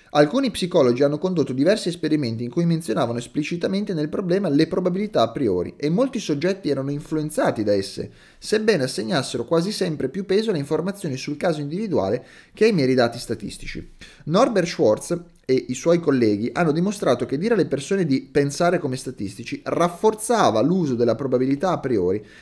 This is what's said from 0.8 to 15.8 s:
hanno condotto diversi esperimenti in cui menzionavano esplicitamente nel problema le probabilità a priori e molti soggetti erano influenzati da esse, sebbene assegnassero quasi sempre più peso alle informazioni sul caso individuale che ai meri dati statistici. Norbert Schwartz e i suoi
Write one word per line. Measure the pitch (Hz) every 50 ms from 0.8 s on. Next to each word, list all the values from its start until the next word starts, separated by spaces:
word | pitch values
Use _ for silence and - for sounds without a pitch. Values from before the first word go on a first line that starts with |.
| 135 120 120 123 143
hanno | 143 147
condotto | 143 - 185 185 165 135 -
diversi | 127 131 143 180 214 220 - 180
esperimenti | 170 - - 151 156 151 143 113 113 113 120
in | 120
cui | - 170 170
menzionavano | 170 165 160 165 - - 180 135 117 117 120
esplicitamente | 120 - - 151 151 - 170 175 - - 190 196 208 208 185
nel | 151 151
problema | 156 - - 196 175 175 196 202
le | 160 139 147 160
probabilità | 156 - 190 180 185 175 190 214 208 - 135
a | 113 113
priori | - 160 135 104 92 90 87 90 -
e | - 139 151
molti | 170 208 269 262 269 226
soggetti | - - 151 143 156 185 196 190 - 151
erano | 139 131 135 139
influenzati | 143 143 - - 160 156 151 156 - - 311 - - 113
da | 104 104 101
esse, | 98 95 - - - - - - - - - - -
sebbene | - - 208 220 220 226 208 156 127
assegnassero | 131 - - 208 220 190 139 127 - - 120 117
quasi | - 165 165 170 202 208
sempre | - 190 170 151 143 -
più | - - 190 190
peso | - 190 208 220 226
alle | 190 147
informazioni | 139 139 156 156 165 196 196 - - 156 127
sul | 131 - 143 147
caso | - - 175 160 151
individuale | 147 143 160 196 226 202 151 104 92 95 113 123 - - - - - _ -
che | - 214
ai | 233
meri | 208 160 131 127 131
dati | 127 117 117 - 123
statistici. | - - 113 - - - - - - - - - - - - - - - - - -
Norbert | 147 160 202 262 269 226 190 165
Schwartz | 170 - - 156 110 110 135 - - 135 120 - - - _ _
e | - 131 127 -
i | - 127
suoi | -